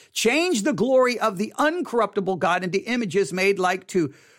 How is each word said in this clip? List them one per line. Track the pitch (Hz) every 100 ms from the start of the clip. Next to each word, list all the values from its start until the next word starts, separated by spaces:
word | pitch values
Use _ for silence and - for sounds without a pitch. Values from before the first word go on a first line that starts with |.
| -
changed | - 220 294 359 247 294
the |
glory | 180 247 262 247 240
of | 220 180
the | 214 -
uncorruptible | 294 359 277 233 202 208 190 180
God | 180 180
into | 180 190
images | 214 247 214 185 196
made | 185 196 190
like | 185 190 -
to | 185 143 - _